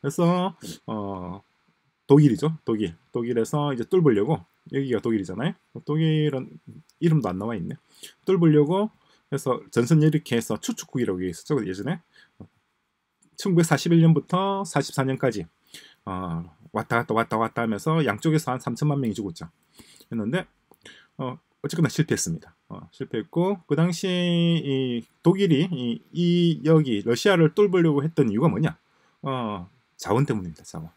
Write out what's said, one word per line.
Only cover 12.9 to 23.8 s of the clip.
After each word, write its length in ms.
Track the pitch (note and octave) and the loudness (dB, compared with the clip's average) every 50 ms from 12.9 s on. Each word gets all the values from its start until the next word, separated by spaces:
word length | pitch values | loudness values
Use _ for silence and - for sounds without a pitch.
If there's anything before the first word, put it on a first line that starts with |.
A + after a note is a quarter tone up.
| _ _ _ _ _ _ _ _ _ - | _ _ _ _ _ _ _ _ _ -8
천구백사십일 600 | - G#3 F#3 E3+ E3+ D#3+ D#3+ C#3 - E3+ E3+ E3 | -2 2 2 2 4 4 2 0 2 4 4 6
년부터 640 | D#3+ E3 E3 D3 - _ - F3+ F#3+ G3 G3 G3 G3 | 6 6 6 4 2 _ -4 -4 -2 -2 -4 -4 -6
사십사 400 | E3 - D3 C3+ - - - C3+ | -4 -2 -2 -2 -2 -2 -2 -2
년까지, 420 | C3 C3+ C3 - C3 A2 G#2 F2 E2 _ _ _ _ _ - - - _ _ _ | -2 -2 0 -2 -2 -2 -2 -10 -10 _ _ _ _ _ -20 -20 -20 _ _ _
어, 520 | - F#2+ F#2 F#2 F2+ E2+ E2 E2+ F2 _ _ _ - _ | -10 -8 -6 -6 -6 -6 -6 -8 -10 _ _ _ -6 _
왔다 260 | G#2 A2 _ B2 A#2 | -6 -4 _ -2 -2
갔다 160 | A#2+ - A2+ | -2 0 0
왔다 240 | A2+ A2+ - - A2 | -2 0 0 0 -2
갔다 240 | A2+ A2+ _ - A#2 | -2 -2 _ -4 -4
하면서 420 | A2+ A2 G2 - D#3+ D#3+ E3 D#3 | -2 -4 -4 -2 -2 0 0 2
양쪽에서 480 | A#2+ G2+ G#2 - E3 D#3 D#3 - - B2+ | 0 -2 0 0 0 0 0 0 -2 -6
한 80 | B2+ | -6
삼천만 400 | - - A#2+ - - D3+ C#3+ C#3 | -4 -8 -6 -2 -2 -2 0 0
명이 140 | C3 A2+ G2+ | -2 -4 -4
죽었죠. 340 | G2+ G#2 G2 E2+ - F2 E2+ _ _ _ _ _ _ - _ - _ - _ - | -4 -6 -8 -8 -10 -16 -18 _ _ _ _ _ _ -20 _ -20 _ -18 _ -8
했는데, 340 | A#2 G#2+ G#2+ C3+ F#3 E3+ _ _ _ _ _ _ _ _ - - - _ _ _ | -6 -6 -4 -4 -4 -6 _ _ _ _ _ _ _ _ -20 -20 -20 _ _ _
어, 220 | - C3 B2+ B2+ E3 _ _ _ _ - | -10 -10 -10 -10 -12 _ _ _ _ -10
어쨌거나 260 | D3+ - - E3 C3 | -8 -2 0 0 0
실패했습니다. 680 | - - D#3 - A#2 G2+ - - E2 D#2+ - - _ _ _ _ | 0 -2 0 0 0 -2 -2 -6 -6 -8 -10 -16 _ _ _ _
어, 200 | - G2 - F2 _ | -18 -18 -18 -20 _
실패했고, 680 | - C3+ - - A#2 A2 - - E3+ F3 F#3 G3+ F#3 _ | -14 -12 -8 -6 -8 -8 -4 -4 -2 -2 -2 -2 -4 _
그 100 | _ D3 | _ 0
당시 320 | C#3+ | 0